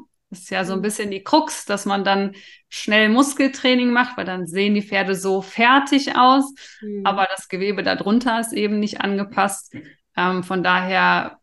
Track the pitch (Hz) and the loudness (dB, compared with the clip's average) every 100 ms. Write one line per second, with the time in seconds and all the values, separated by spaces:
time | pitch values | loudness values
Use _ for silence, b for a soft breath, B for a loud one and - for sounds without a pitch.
0 | - _ _ - - 190 180 190 208 214 | -6 _ _ -20 -8 -4 -4 -2 -4 -4
1 | 208 196 - 311 311 - - 202 202 196 | -6 -8 2 2 2 -6 -6 -4 -2 0
2 | 196 196 196 B B B _ - - 214 | 2 2 0 B B B _ -10 2 4
3 | 214 233 285 - 269 262 254 247 247 240 | 6 6 4 2 0 0 2 2 2 2
4 | 247 - 185 185 165 180 208 208 202 196 | 0 -4 -8 -6 -4 0 0 0 0 -2
5 | 190 185 190 190 190 - 233 277 277 277 | -2 -2 -2 -2 -4 2 4 4 4 0
6 | - - 254 277 277 B B B 214 202 | 0 4 4 4 2 B B B -10 -4
7 | 196 196 190 190 - 185 202 196 185 185 | -2 0 -2 -4 -8 -6 -4 -2 -2 -2
8 | 196 233 247 226 226 208 208 208 208 - | 0 0 2 -2 -4 -4 -2 -2 -4 -4
9 | 196 196 202 - 196 - - B B B | -4 -4 -4 -2 -2 -4 -14 B B B
10 | _ - 180 185 180 185 180 180 185 185 | _ -4 -2 -2 -4 -2 0 0 0 2
11 | 180 175 - - | 2 2 -2 -12